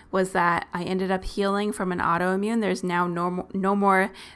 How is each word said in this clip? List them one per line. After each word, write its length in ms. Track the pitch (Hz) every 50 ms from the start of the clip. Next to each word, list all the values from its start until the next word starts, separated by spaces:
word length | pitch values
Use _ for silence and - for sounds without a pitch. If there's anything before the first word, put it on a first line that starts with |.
| - -
was 220 | - 190 185 190
that 360 | - 180 170 170 170 - - - -
I 100 | 175 175
ended 280 | - 190 185 190 185
up 120 | 190 190 190
healing 480 | - - 208 196 196 196 202 208 208
from 200 | 208 - 190 185
an 80 | 180 180
autoimmune. 640 | - 165 170 170 180 185 190 196 202 220 233 226
There's 220 | 214 185 180 180 -
now 240 | 180 175 175 180
no 220 | 175 170 170 175 180
mo-, 180 | 180 180 - - -
no 220 | 190 185 196 202
more 360 | 202 202 196 190 185 196 196 - - - - -